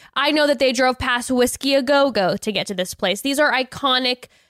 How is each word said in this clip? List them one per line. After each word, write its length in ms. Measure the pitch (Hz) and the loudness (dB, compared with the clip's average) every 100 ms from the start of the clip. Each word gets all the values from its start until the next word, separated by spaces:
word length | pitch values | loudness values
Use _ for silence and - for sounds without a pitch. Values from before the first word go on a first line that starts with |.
| - | -10
I 160 | - 285 | -4 0
know 140 | 311 294 | 2 2
that 100 | 277 | 2
they 140 | 262 | 2
drove 260 | 247 254 254 | 2 0 0
past 320 | 262 240 240 | -2 -2 -2
Whiskey 440 | 254 247 - 269 | 0 0 0 0
A 60 | 277 | 0
Go 280 | 262 285 277 | 2 2 2
Go 260 | 214 185 196 | 2 0 -2
to 160 | - | -4
get 140 | 190 147 | -4 -4
to 80 | |
this 180 | 190 180 | -4 -6
place. 280 | - 196 202 | -4 -4 -2
These 160 | 277 277 | -2 2
are 140 | 294 | 2
iconic 760 | 247 254 - 277 254 254 247 - _ _ | 2 -4 -4 -2 0 0 -4 -8 _ _